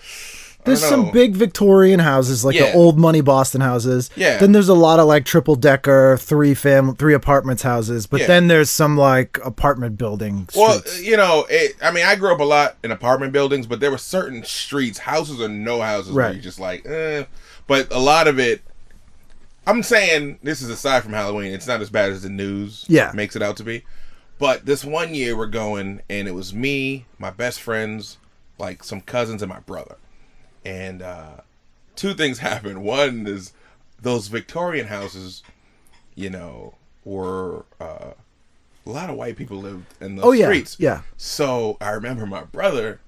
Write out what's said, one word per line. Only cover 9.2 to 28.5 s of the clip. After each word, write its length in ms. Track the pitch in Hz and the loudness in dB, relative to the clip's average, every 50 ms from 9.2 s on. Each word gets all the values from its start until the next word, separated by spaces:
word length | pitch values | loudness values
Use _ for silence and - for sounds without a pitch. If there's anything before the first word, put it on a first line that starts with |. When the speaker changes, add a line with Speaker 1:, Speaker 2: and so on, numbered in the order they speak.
| 127 - - - - | 0 -2 -6 -10 -10
Speaker 2:
apartment 540 | 131 110 - - 143 139 131 123 117 107 101 | -10 -6 0 0 0 0 0 -4 -6 -6 -6
building 500 | 120 107 104 101 113 104 101 98 95 82 - | -6 -6 -6 -6 -6 -6 -6 -6 -8 -6 2
Speaker 1:
Well, 240 | - 214 226 208 - | 4 4 4 4 2
Speaker 2:
streets. 220 | - - 180 180 | -2 -8 -14 -10
Speaker 1:
you 160 | 175 208 226 214 | -2 0 4 4
know, 300 | 196 180 165 151 - - | 4 4 4 2 2 2
it, 260 | 143 160 156 135 - - | 0 0 0 0 -4 -2
I 80 | - 160 | -2 -2
mean, 140 | 170 175 170 | 0 2 2
I 80 | 190 202 | 2 2
grew 160 | 196 190 196 | 2 2 0
up 80 | 175 - | 2 2
a 40 | 147 | 2
lot 340 | 143 147 147 147 131 - _ - | 2 4 4 2 2 -2 _ -8
in 80 | 117 | -8
apartment 420 | 113 98 - 120 131 135 139 135 135 | -8 -4 0 0 0 0 0 -2 0
buildings, 320 | 143 143 139 139 139 120 | 0 0 2 0 -4 -4
but 140 | 110 120 110 | -6 -6 -4
there 100 | 131 143 | -2 -4
were 80 | 135 120 | -4 -4
certain 460 | - - - 185 180 147 131 117 107 | -8 -6 -4 -4 -4 -4 -10 -14 -12
streets, 560 | - - - - - 139 143 135 120 101 - | -12 -10 -10 -10 -6 -4 -4 -4 -4 -6 -10
houses 420 | - 127 143 156 160 147 147 120 | -8 -4 -4 -4 -4 -6 -8 -8
or 60 | 117 107 | -8 -8
no 320 | 104 104 104 117 120 117 | -8 -8 -6 -4 -4 -4
houses, 300 | 113 110 107 104 98 95 | -4 -4 -4 -6 -6 -4
where 140 | - 135 123 | -2 -2 -2
Speaker 2:
Right. 100 | 110 95 | -2 -4
Speaker 1:
you're 80 | 98 - | -8 -12
just 160 | 92 - - | -16 -16 -12
like, 260 | 95 92 90 87 - | -10 -10 -10 -10 -12
eh. 380 | 143 147 160 160 156 151 147 139 - - - - - - - - | -12 -10 -8 -8 -6 -6 -8 -8 -10 -14 -18 -20 -20 -20 -20 -4
But 220 | - 143 135 127 - | -2 0 0 0 -2
a 80 | - 127 | -4 -2
lot 280 | 131 139 147 160 165 156 | 2 4 4 4 4 2
of 100 | 143 131 | 2 2
it, 240 | 127 120 113 101 - - - - - - - - - - - - _ - - - - - - _ _ | 0 0 -2 -4 -6 -16 -18 -18 -18 -20 -20 -20 -20 -20 -20 -20 _ -20 -20 -20 -20 -20 -20 _ _
I'm 180 | - 208 240 220 | -2 -2 0 0
saying, 560 | - 240 214 202 180 160 151 147 143 143 - - | 0 2 2 2 2 0 0 -2 -6 -12 -12 -8
this 180 | 143 156 135 | -8 -8 -8
is 80 | 131 117 | -8 -12
aside 340 | 113 107 - 139 135 127 110 | -12 -6 -4 0 0 0 -2
from 100 | 107 107 | -2 -8
Halloween, 400 | 107 104 101 104 104 101 98 95 | -6 -6 -6 -6 -6 -8 -8 -10
it's 140 | 95 - 123 | -10 -8 -6
not 140 | 123 113 | -6 -6
as 80 | 104 98 | -6 -4
bad 220 | 104 110 101 101 | -2 -2 -2 -2
as 120 | 98 95 92 | -2 -8 -10
the 60 | 95 | -12
news 560 | 98 98 101 98 101 101 104 101 107 - - - | -10 -8 -8 -8 -6 -8 -10 -10 -14 -18 -2 2
Speaker 2:
Yeah. 240 | 165 151 113 - - | 4 4 4 2 -2
Speaker 1:
makes 220 | 104 104 101 - | -6 -8 -8 -6
it 60 | 113 | -6
out 160 | 107 101 101 - | -6 -6 -6 -8
to 60 | 107 | -10
be. 200 | 113 113 117 - - - - - - - - _ - - - | -12 -12 -12 -12 -14 -12 -12 -12 -12 -14 -18 _ -20 -10 -4
But 260 | 143 135 - - - | -2 0 0 -2 -2
this 180 | 113 143 139 - | -4 -4 -4 -4
one 300 | 139 151 165 170 165 160 | -8 -6 -6 -6 -6 -6
year 200 | 147 127 120 117 | -6 -6 -4 -4
we're 100 | 110 113 107 | -4 -6 -6
going, 540 | 104 113 110 107 104 101 98 95 98 101 - - | -6 -6 -6 -6 -6 -6 -8 -10 -12 -14 -12 -10
and 180 | 98 101 98 98 | -10 -8 -8 -8
it 60 | 90 | -10
was 180 | 92 95 95 98 | -10 -12 -12 -10
me, 520 | 107 127 139 143 139 135 135 135 135 120 _ _ _ | -6 -4 -4 -4 -4 -6 -8 -8 -10 -14 _ _ _
my 100 | 98 95 | -14 -14
best 320 | 92 - 120 123 120 - | -10 -8 -8 -8 -8 -10
friends, 560 | - - 113 110 110 107 107 107 104 - - _ _ _ _ _ _ _ | -10 -8 -6 -6 -6 -8 -10 -12 -14 -18 -20 _ _ _ _ _ _ _